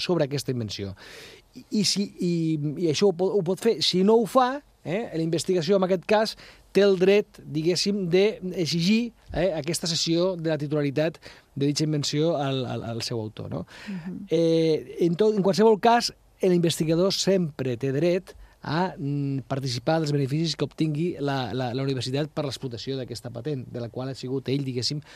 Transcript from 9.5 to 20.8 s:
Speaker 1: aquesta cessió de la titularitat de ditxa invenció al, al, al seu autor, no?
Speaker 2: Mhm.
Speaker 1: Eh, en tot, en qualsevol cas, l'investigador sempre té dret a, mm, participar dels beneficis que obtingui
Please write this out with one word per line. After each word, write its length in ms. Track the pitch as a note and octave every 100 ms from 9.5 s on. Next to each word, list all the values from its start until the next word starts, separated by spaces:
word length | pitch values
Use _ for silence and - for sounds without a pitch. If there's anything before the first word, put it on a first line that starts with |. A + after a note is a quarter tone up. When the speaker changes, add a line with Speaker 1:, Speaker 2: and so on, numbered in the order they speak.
| D#3+
Speaker 1:
aquesta 300 | E3 D#3+ E3+
cessió 500 | E3 E3 E3 F#3 F3
de 140 | D#3+
la 80 | D3+
titularitat 600 | D3 D3+ C#3+ C3+ D#3+ - - - _
de 120 | C3+ C#3+
ditxa 180 | D3
invenció 520 | D#3 D3 C#3 D3 D#3+ D3
al, 300 | C3+ C3+ A#2+
al, 160 | A#2+
al 180 | A2+ A2+
seu 160 | - A#2+
autor, 300 | G#2+ - G#2
no? 160 | D3 - - -
Speaker 2:
Mhm. 380 | F#3 F3+ F3+ G3+
Speaker 1:
Eh, 680 | D#3+ E3 E3 D#3+ D3+ B2 -
en 140 | F3 E3+
tot, 180 | G#3+
en 80 | G#3+
qualsevol 380 | F#3+ E3+ A3 G#3
cas, 320 | A#3 A#3 - - _ _
l'investigador 680 | F#3+ F3 E3 - D#3+ E3 F#3+
sempre 640 | - F#3 F#3+ E3 - C3 A#2+
té 160 | C#3
dret 420 | C3+ F3 F#3 - - - _
a, 320 | - D#3 F#3 D#3
mm, 440 | C#3 C#3+ C#3 C3+ -
participar 520 | C3+ C3+ A#2+ - D#3+
dels 120 | D3
beneficis 440 | C#3+ C3 D3+ E3 D3
que 80 |
obtingui 520 | C#3+ -